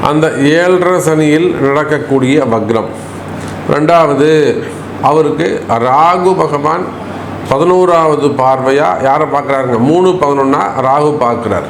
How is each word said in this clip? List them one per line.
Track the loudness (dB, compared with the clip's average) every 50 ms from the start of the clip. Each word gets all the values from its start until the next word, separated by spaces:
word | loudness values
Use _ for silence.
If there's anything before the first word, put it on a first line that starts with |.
| -2 0
அந்த | 0 0 0 0 0 0 0 2 2 2
ஏழரை | 2 2 2 2 2 0 0 0
சனியில் | 0 0 0 2 2 2 2 2 2 0 0 0
நடக்கக்கூடிய | 0 0 0 0 0 -2 -2 -4 -2 0 0 0 2 2 2 2 2 0
வக்ரம், | 0 -2 0 0 -2 -2 -2 -4 -8 -12 -14 -14 -14 -14 -12 -12 -12 -10 -10 -10 -10 -10 -4 -2
ரெண்டாவது | -2 0 2 2 4 4 4 2 2 2 2 4 4 4 2 2 0 -2 -6 -8 -10 -12 -12 -12 -10 -2
அவருக்கு | 0 2 2 2 2 0 0 -2 -2 -4 -4 -4 -4 -4 -2 -2 0
ராகு | 0 2 2 4 2 2 2 2 0 2 2
பகவான் | 0 -2 -2 -2 -2 -2 -2 -2 -6 -8 -10 -12 -12 -12 -12 -12 -10 -10 -10 -10 -4 -2
பதினோராவது | 0 0 2 2 4 4 4 4 4 2 4 2 2 2 0 0
பார்வையா | 0 2 2 2 2 2 2 0 2 2 2 0 0 0 0
யாரை | 0 0 0 0 0
பார்க்குறாருங்க? | -2 -4 -2 -2 -4 -2 -2 -2 0 0
மூணு | 2 2 2 4 2 2 2 2
பதினொன்னா | 0 0 2 0 2 0 0 0 -2 -2 -4 -2 0
ராகு | 0 2 2 2 0 0 0 0
பார்க்குறார். | -2 -2 -2 -2 -4 -4 -4 -4 -8